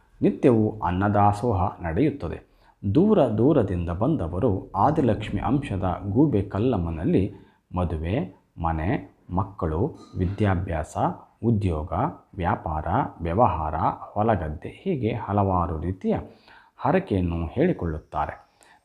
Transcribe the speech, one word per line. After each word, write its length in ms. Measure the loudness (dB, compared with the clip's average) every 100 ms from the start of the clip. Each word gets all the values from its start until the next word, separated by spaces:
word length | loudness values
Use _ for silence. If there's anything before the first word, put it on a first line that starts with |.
| _ -2
ನಿತ್ಯವೂ 580 | 0 4 4 6 4 0
ಅನ್ನದಾಸೋಹ 1040 | -2 0 2 4 4 4 0 0 0 -2
ನಡೆಯುತ್ತದೆ. 680 | -4 0 0 0 -6 -10 -14 _ _ _ 0 4
ದೂರ 300 | 6 6 4
ದೂರದಿಂದ 640 | 4 4 4 2 0 -2
ಬಂದವರು 840 | -2 0 0 -2 0 0 0 -2
ಆದಿಲಕ್ಷ್ಮಿ 680 | 0 2 2 2 0 -2 -4
ಅಂಶದ 600 | -2 -2 -2 -2 -2 -4 -2
ಗೂಬೆ 320 | 2 2 2
ಕಲ್ಲಮ್ಮನಲ್ಲಿ 920 | -2 -2 0 0 -2 -4 0 0 0 -4 -20 _ _ -4
ಮದುವೆ, 680 | -2 -2 -4 -4 -4 -10 _ -6
ಮನೆ, 580 | -4 -2 -2 -2 -6 _ -6
ಮಕ್ಕಳು, 640 | -4 -4 -4 -2 0 -2 -4 -12 -4
ವಿದ್ಯಾಭ್ಯಾಸ, 800 | -2 0 0 0 -2 -4 -6 -2 -2 -4 -12 _
ಉದ್ಯೋಗ, 500 | 0 2 0 -2 -2 -2 -4 -6 _ -4
ವ್ಯಾಪಾರ, 520 | -2 -2 -2 -4 -2 -2 -2 -4
ವ್ಯವಹಾರ, 540 | -2 4 4 2 -4 -2 -2 -4 -6
ಹೊಲಗದ್ದೆ 680 | -2 2 2 -2 -8 -12 -8
ಹೀಗೆ 300 | -4 -2 -2
ಹಲವಾರು 640 | -2 -2 0 2 2 0 -2
ರೀತಿಯ 380 | -6 -4 -2 -4 -6 -16 -20 -20 _ -6
ಹರಕೆಯನ್ನು 680 | 0 0 2 0 0 0 -2
ಹೇಳಿಕೊಳ್ಳುತ್ತಾರೆ. 1040 | 0 0 0 -4 -6 -6 -6 -6 -8 _ _ -20 _